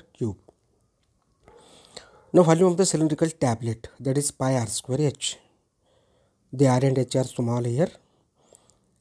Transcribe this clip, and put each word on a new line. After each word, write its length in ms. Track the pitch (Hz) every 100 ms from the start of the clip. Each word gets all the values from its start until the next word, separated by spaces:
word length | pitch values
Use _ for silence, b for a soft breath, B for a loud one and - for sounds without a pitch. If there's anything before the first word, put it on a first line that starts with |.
| -
cube. 240 | - 113 95 _ _ _ _ _ _ _ _ _ _ _ B B B B B B B B
Now 120 | 170
volume 240 | 165 165 185
of 60 | 175
the 80 | 185
cylindrical 440 | 156 156 151 160
tablet, 600 | - 127 113 117 113 - -
that 180 | 131 139
is 140 | 143
pi 240 | - 131 131
R 120 | 113
square 340 | - - 151
H. 360 | 147 - - - _ _ _ _ _ _ _ _ _ _ _
The 140 | 131 135
R 120 | 123
and 140 | 135 131
H 180 | 123 131
are 80 |
small 400 | 127 - 117 120
here, 260 | 120 123 185 - _ _ _ _ b b b b b b